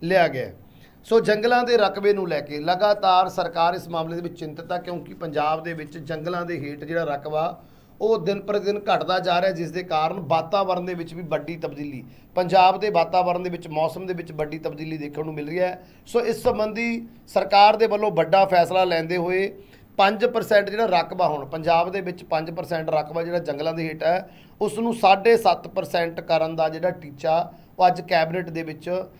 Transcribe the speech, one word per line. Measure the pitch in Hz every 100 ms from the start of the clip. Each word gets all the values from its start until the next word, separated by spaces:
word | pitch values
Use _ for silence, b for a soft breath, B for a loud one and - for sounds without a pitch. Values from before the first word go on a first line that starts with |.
ਲਿਆ | 170 185 160
ਗਿਆ | 131 107
ਹੈ। | - - b b b
ਸੋ | - 226
ਜੰਗਲਾਂ | 208 214 233 247
ਦੇ | 240 233
ਰਕਬੇ | 190 190 202
ਨੂੰ | 202 175
ਲੈ | 147
ਕੇ | 143 147
ਲਗਾਤਾਰ | 156 180 208 208 190 180 185
ਸਰਕਾਰ | 185 170 170 170
ਇਸ | 180 170
ਮਾਮਲੇ | 165 165 170
ਦੇ |
ਵਿੱਚ | 170 -
ਚਿੰਤਤ | 156 151 165
ਹੈ, | 180
ਕਿਉਂਕਿ | 175 175 -
ਪੰਜਾਬ | - 165 147 151 160
ਦੇ | 170
ਵਿੱਚ | 160 147 170
ਜੰਗਲਾਂ | 143 160 160 175 175
ਦੇ | 165
ਹੇਠ | 135 147
ਜਿਹੜਾ | 147 165
ਰਕਬਾ | 156 143 151 151 170 - b b b b
ਉਹ | 214 226
ਦਿਨ | 165 196
ਪਰ | - 202
ਦਿਨ | 190 208
ਘਟਦਾ | 208 175 - 185
ਜਾ | 180 175
ਰਿਹਾ, | 190
ਜਿਸ | 165 165
ਦੇ | 170
ਕਾਰਨ | 175 156 160 190
ਵਾਤਾਵਰਣ | 147 165 160 202 185 180
ਦੇ | 180
ਵਿੱਚ | 175 170
ਵੀ | 165
ਵੱਡੀ | 170 151 151 170
ਤਬਦੀਲੀ, | 160 143 147 131 - B B -
ਪੰਜਾਬ | 175 190 185 190
ਦੇ | 208
ਵਾਤਾਵਰਣ | 175 165 180 180 175
ਦੇ | 180
ਵਿੱਚ, | 170 165
ਮੌਸਮ | 156 160 180 185
ਦੇ |
ਵਿੱਚ | 175 165
ਵੱਡੀ | 151 151 160
ਤਬਦੀਲੀ | 160 147 160 156
ਦੇਖਣ | 147 147 156
ਨੂੰ |
ਮਿਲ | 151 147
ਰਹੀ | 170
ਹੈ। | 180 180 B B -
ਸੋ | 233
ਇਸ | 233 220
ਸੰਬੰਧੀ | 247 214 214 214 233 233 - B -
ਸਰਕਾਰ | 196 190 202 208 214
ਦੇ | 220
ਵੱਲੋਂ | 208 214
ਵੱਡਾ | 165 156 190 190
ਫੈਸਲਾ | 180 170 185
ਲੈਂਦੇ | 185 165 160 180
ਹੋਏ | 170 185 196 - B B B -
ਪੰਜ | 196 214 240
ਪਰਸੈਂਟ | 233 - 208 202
ਜਿਹੜਾ | 208 226
ਰਕਬਾ, | 175 160 185 170
ਹੁਣ | 151 139
ਪੰਜਾਬ | 165 160 165 175
ਦੇ | 196
ਵਿੱਚ | 180 180
ਪੰਜ | 180 160 160
ਪਰਸੈਂਟ | 165 151 165 160
ਰਕਬਾ | 156 147 165
ਜਿਹੜਾ | 170 175
ਜੰਗਲਾਂ | 160 143 156
ਦੇ | 160
ਹੇਠ | 160 160
ਹੈ, | 156 185 190 B B B
ਉਸ | 208 208
ਨੂੰ | 233
ਸਾਢੇ | 226 185 196 233 226
ਸੱਤ | 202 170 -
ਪਰਸੈਂਟ | 190 185 175 170 165
ਕਰਨ | 165 160 160 160
ਦਾ | 160
ਜਿਹੜਾ | 160 180
ਟੀਚਾ, | 170 151 135 160 160 170 B B -
ਉਹ | 185
ਅੱਜ | 175
ਕੈਬਨਿਟ | 165 175 160 175 170
ਦੇ | 160
ਵਿੱਚ | 160 151 175 185 185 b